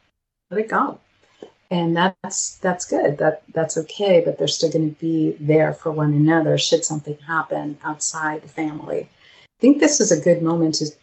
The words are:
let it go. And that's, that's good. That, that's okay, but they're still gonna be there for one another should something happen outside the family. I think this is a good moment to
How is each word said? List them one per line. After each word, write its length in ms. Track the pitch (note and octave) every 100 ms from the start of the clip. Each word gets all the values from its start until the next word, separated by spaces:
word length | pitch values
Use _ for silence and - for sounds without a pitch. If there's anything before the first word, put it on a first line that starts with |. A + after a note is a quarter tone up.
| _ _ _ _ _
let 100 | F#3
it 80 | A3
go. 300 | F#3 C#4+ - _ _ _ _ - _ _
And 260 | F3 E3+ E3+
that's, 600 | F#3 - G3+ - - -
that's 260 | - F3+
good. 340 | - - F4 D3
That, 240 | D#3 - _
that's 240 | - D#3+ -
okay, 460 | D#3 - G3+ F3
but 140 | D#3+ -
they're 80 | D#3
still 240 | - E3
gonna 160 | D#3+ D#3
be 500 | D3+ E3 D#3+ D#3 -
there 320 | D3 D#3 D3+
for 160 | D3 E3
one 220 | D3+ D3+
another 440 | D3 D3+ E3 D3+ D3
should 260 | - D#3+
something 340 | - D3+ D3 D3 D3
happen 500 | D#3+ - D#3 D3 D3
outside 600 | D#3+ D3 - D#3+ D#3 D#3
the 60 | D#3
family. 520 | - D#3 D3+ D3 -
I 580 | - _ _ - _ _
think 200 | B3 D4
this 200 | D4+ -
is 120 | G#3+
a 80 | E3
good 220 | F3 E3+
moment 340 | E3 E3+ D#3+ D3+
to 100 | D3+ -